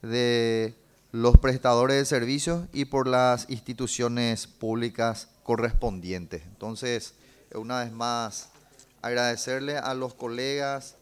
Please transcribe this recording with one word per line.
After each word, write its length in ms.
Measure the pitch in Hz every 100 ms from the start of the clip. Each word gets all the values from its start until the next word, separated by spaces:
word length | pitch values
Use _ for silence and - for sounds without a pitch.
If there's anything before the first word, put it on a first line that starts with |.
de 720 | 117 117 120 120 117 113 110 113 _ _ _
los 260 | 113 120 120
prestadores 600 | 135 131 127 120 127 139
de 80 | 139
servicios 600 | 139 117 143 143 170 175
y 140 | - 135
por 220 | 139 131
las 380 | 127 127 123 -
instituciones 1000 | 127 - 123 127 - 120 120 117 110 -
públicas 800 | _ 113 113 117 - 117 110 - _
correspondientes. 1000 | - 117 117 113 120 92 87 92 85 85 82
Entonces, 680 | 98 107 113 127 117 - - - - _
una 300 | - 110 127
vez 80 | 120
más, 580 | 113 117 120 113 104 - - _ - - _
agradecerle 760 | 117 120 120 117 - 131 139 147
a 160 | -
los 200 | 131 127
colegas 840 | 120 123 117 131 143 139 139 - -